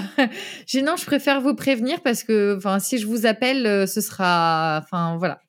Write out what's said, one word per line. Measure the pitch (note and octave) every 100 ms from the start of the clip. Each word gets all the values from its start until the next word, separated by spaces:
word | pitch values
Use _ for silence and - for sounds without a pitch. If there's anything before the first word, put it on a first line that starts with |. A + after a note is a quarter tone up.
| G3 -
<laughs> | B3 - - -
J'ai | - C4
dit, « |
Non, | C#4+
je | F4+
préfère | - C#4 C#4+ C#4
vous | C4
prévenir | A#3 C4+ B3 B3 F4
parce | C4 A#3
que, | - G#3+ G3+ G3
enfin, | G3 G3
si | - B3+
je |
vous | G#3 A3+
appelle, | A3 A3 B3 C4+ A3
euh, | G3+
ce | F#3+ G#3+
sera, | - - F3+ F3 E3 D#3+ D#3+ D#3
enfin, | - F3+ E3+ E3
voilà. » | F3 -